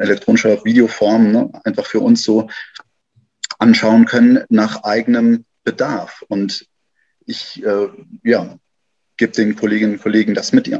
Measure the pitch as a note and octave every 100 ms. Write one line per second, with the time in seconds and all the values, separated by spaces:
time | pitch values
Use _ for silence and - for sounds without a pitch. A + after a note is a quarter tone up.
0 | G2+ G2+ - A2 A2 G#2 A2 A#2+ A2+ -
1 | G#2 A2 G#2+ A#2+ - - - - - A2
2 | A#2 A#2 - A2 A2 - - - - _
3 | _ _ _ _ - - A2+ A2+ A2 A#2
4 | A#2 B2 A#2+ B2+ - A2 G#2+ G#2+ G#2 G#2+
5 | A#2 A#2 A#2 A#2 - _ - - C#3 A2
6 | F#2+ - - G2+ G2 - - _ _ _
7 | _ _ - A2+ - - G#2+ G2+ G2+ -
8 | - - A#2 A2 F2+ - _ _ _ _
9 | _ - A2 - G#2+ G#2+ G#2+ G#2+ G#2+ G2+
10 | G#2+ G#2+ G#2+ G2+ - B2+ - -